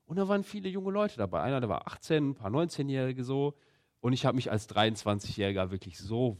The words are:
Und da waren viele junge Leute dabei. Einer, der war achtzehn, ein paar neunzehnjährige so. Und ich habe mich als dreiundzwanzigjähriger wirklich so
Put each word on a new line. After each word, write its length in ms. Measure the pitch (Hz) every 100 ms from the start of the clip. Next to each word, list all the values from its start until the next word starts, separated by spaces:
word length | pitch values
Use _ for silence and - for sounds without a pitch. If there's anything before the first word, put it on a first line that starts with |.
Und 120 | - 175
da 120 | 190
waren 160 | 202
viele 240 | 196 208 190
junge 240 | 190 190
Leute 240 | 196 208 120
dabei. 260 | 98 87
Einer, 160 | 98 135
der 80 | 117
war 200 | 82 -
achtzehn, 420 | - - 156 139
ein 40 |
paar 160 | 135 101
neunzehnjährige 760 | 131 170 - 139 135 131 131
so. 340 | 123 135 143 143 _ _ _ _
Und 120 | 120
ich 120 | 127 -
habe 100 | 127
mich 140 | 120
als 180 | 107 -
dreiundzwanzigjähriger 1040 | 107 110 107 107 101 - - 98 95 92
wirklich 260 | 95 95 82
so 400 | 95 113 127